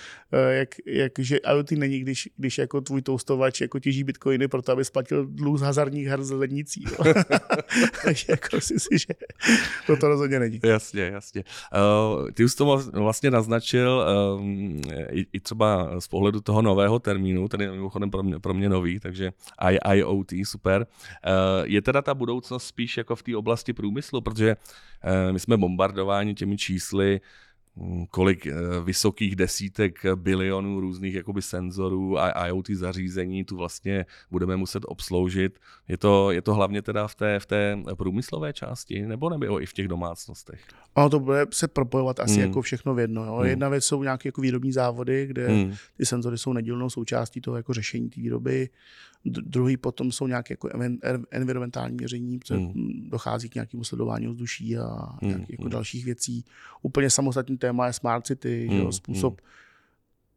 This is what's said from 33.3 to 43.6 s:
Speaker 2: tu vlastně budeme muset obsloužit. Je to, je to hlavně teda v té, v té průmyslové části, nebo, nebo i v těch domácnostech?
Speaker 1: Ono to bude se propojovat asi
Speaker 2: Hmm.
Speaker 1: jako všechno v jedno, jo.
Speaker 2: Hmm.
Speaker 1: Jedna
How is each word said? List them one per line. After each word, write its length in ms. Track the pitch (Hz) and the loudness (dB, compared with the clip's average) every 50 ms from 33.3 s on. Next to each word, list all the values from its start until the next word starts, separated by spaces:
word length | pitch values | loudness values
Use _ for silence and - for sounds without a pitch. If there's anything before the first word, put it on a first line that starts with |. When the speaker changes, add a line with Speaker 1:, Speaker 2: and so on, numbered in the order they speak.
| 95 95 92 | -4 -6 -6
Speaker 2:
tu 140 | - 98 | -6 -8
vlastně 480 | 90 87 87 - - - 98 98 98 87 - - - - - | -8 -8 -8 -8 -8 -6 -4 -4 -4 -4 -6 -12 -20 -10 -4
budeme 240 | 90 90 90 92 92 | -4 -2 0 0 0
muset 260 | 95 95 - - 92 78 | -2 -2 -4 -6 -8 -8
obsloužit. 760 | - - - - - 90 90 92 92 90 95 95 95 - _ _ - - _ _ | -8 -10 -10 -6 -2 0 2 2 2 2 0 0 0 -2 _ _ -20 -20 _ _
Je 100 | - 90 | -8 -4
to, 340 | - - 104 101 98 98 98 | 2 4 6 6 6 6 4
je 100 | 87 87 | 2 2
to 120 | - 110 104 | 2 2 2
hlavně 280 | 104 98 98 101 104 | 4 2 2 0 -2
teda 260 | 98 - 107 104 104 | -4 -4 -4 -4 -4
v 80 | - - | -4 -4
té, 240 | - 107 104 101 98 | -2 0 0 0 0
v 60 | - | -2
té 320 | - 101 104 101 101 104 101 - - 95 | 0 0 0 0 0 -2 -4 -6 -8 -6
průmyslové 560 | - 95 92 95 113 131 - 160 156 156 147 143 | -4 -4 -2 -2 -2 -4 -4 -6 -6 -6 -6 -8
části, 520 | - - 110 120 - - - - 98 104 | -8 -10 -10 -10 -12 -10 -8 -8 -6 -6
nebo, 220 | 110 110 123 156 170 | -6 -6 -4 -4 -4
nebo 320 | 170 147 123 101 104 76 | -4 -2 -2 -2 -2 -2
i 40 | 76 | -4
v 80 | 92 - | -6 -6
těch 140 | - 98 | -4 -4
domácnostech? 760 | 90 85 87 87 85 85 - - - - - - - - - - - - - - _ - | -4 -2 -4 -4 -6 -8 -10 -14 -16 -18 -18 -18 -20 -20 -20 -20 -20 -20 -20 -10 _ 4
Speaker 1:
Ono 160 | 143 143 147 | 4 6 6
to 100 | 147 147 | 6 4
bude 260 | 131 135 139 143 147 - - | 2 2 2 2 2 0 0
se 140 | - 170 | -2 -2
propojovat 520 | 151 - 143 131 123 - 135 131 131 127 - | 0 0 0 0 0 2 0 0 0 0 0
asi 140 | - 110 104 | 2 4 6
Speaker 2:
Hmm. 80 | 104 | 6
Speaker 1:
jako 200 | 98 95 92 135 | 6 4 2 0
všechno 340 | 117 - 135 120 - 139 131 | -2 -2 -4 -4 -2 0 2
v 40 | 120 | 2
jedno, 260 | 117 110 113 110 110 | 2 0 0 -4 -4
jo. 100 | 110 113 | -4 -2
Speaker 2:
Hmm. 100 | 120 123 127 | 2 2 2
Speaker 1:
Jedna 200 | 131 131 | 2 2